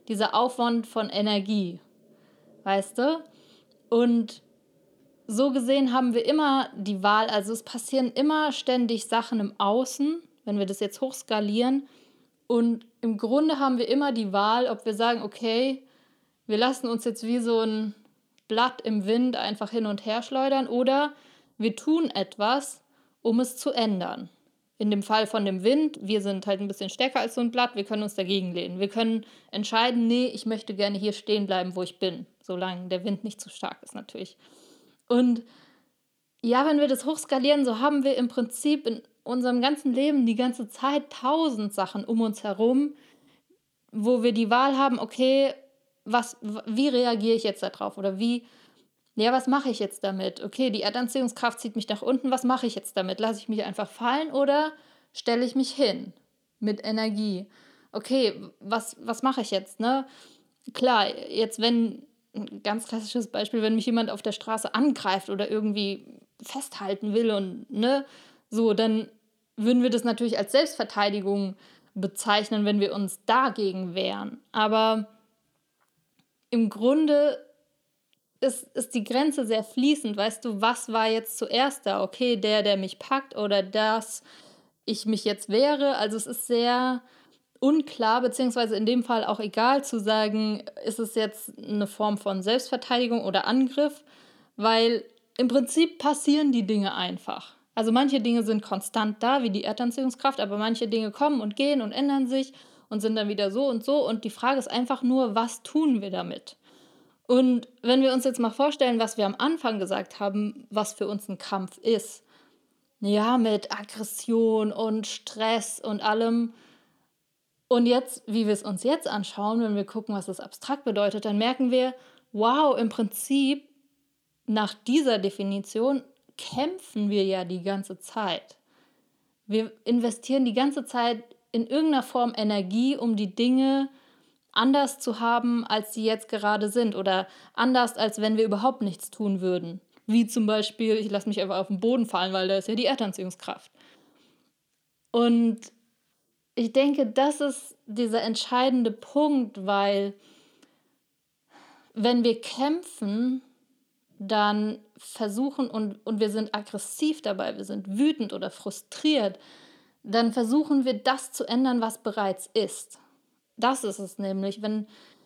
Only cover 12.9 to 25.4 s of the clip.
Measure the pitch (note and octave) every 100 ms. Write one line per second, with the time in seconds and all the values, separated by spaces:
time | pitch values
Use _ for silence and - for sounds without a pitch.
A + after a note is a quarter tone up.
12.9 | _ A#3 G#3 A3+ C#4 D#4 C#4 C4+ B3 A#3
13.9 | C4+ C#4+ A3+ G3+ G3 G#3 A#3+ B3 G#3+ A3+
14.9 | G#3+ A#3 A#3 G#3 - A3+ A#3 C4+ C4+ -
15.9 | _ _ _ _ _ - G#3+ B3 C4 A#3
16.9 | A#3 A#3 A3+ A3+ A#3+ A#3 A3+ A3 G#3+ A3
17.9 | - _ _ _ _ - A3 B3+ C4 A3+
18.9 | G#3+ G3 A#3 B3+ A#3+ G#3 G#3 G#3+ A3+ G#3+
19.9 | G3+ A3 A3+ A#3 C4 C4+ C4+ B3+ A#3+ B3+
20.9 | C#4 D4 D4 _ _ _ - A3 A3 D#4
21.9 | E4 D#4 G3 F#3+ - G#3+ C#4 C#4 - _
22.9 | _ _ _ A#3 A#3 B3+ - C#4+ A#3+ A3
23.9 | F#3 F3 - F3+ _ _ _ _ - G#3
24.9 | G3+ G3+ A3 G#3+ A3